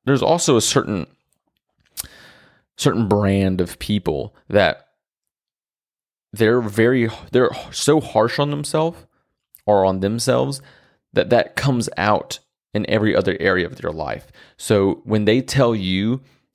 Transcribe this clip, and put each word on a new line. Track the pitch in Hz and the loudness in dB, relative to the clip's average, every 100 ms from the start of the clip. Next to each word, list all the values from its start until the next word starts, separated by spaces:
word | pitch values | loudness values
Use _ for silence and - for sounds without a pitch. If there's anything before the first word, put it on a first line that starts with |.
there's | - 135 | 0 2
also | 120 170 165 123 | 2 2 2 2
a | |
certain, | - 139 - 98 73 _ _ _ _ _ _ _ _ - - - - - _ _ _ - | 2 0 0 -4 -8 _ _ _ _ _ _ _ _ -16 -16 -18 -20 -20 _ _ _ -4
certain | 143 110 110 | -2 0 0
brand | 101 101 98 95 92 | 0 2 2 0 0
of | 87 - | -4 -6
people | - 104 90 76 82 - - | -6 -4 -4 -6 -6 -14 -2
that | 101 90 - _ _ _ _ _ _ _ _ _ _ _ _ _ _ _ | 0 2 0 _ _ _ _ _ _ _ _ _ _ _ _ _ _ _
they're | 104 110 123 | 0 2 2
very, | 110 101 113 131 117 - - | 0 2 4 4 0 -4 -2
they're | 123 123 - - | 2 2 0 -10
so | - - 156 | -4 2 2
harsh | - 113 113 - | 2 0 0 0
on | 143 | -4
themselves | 147 147 156 160 - - _ _ _ _ _ - | -4 -4 -2 -4 -6 -18 _ _ _ _ _ 0
or | 104 | 2
on | 95 95 | 2 0
themselves | 98 113 123 123 135 139 - - _ _ _ | -2 -2 0 0 0 -6 -14 -20 _ _ _
that | - - | -4 2
that | 120 - | 2 0
comes | - 139 127 110 - | -2 -2 0 -2 -2
out | 101 104 - - _ _ _ | 0 0 -2 -14 _ _ _
in | 107 104 | -6 -2
every | 110 107 | 0 2
other | 92 98 92 | 0 0 0
area | 95 92 | 0 0
of | 85 - | -2 -6
their | 82 | -8
life. | 78 73 55 - - - - | -6 -8 -8 -12 -20 -20 -8
So | - 104 98 - | 0 2 2 0
when | - 107 104 | -2 -2 2
they | 120 | 2
tell | 131 131 123 113 | 0 0 2 0
you, | 92 92 104 131 - _ _ | -2 -2 -2 -4 -8 _ _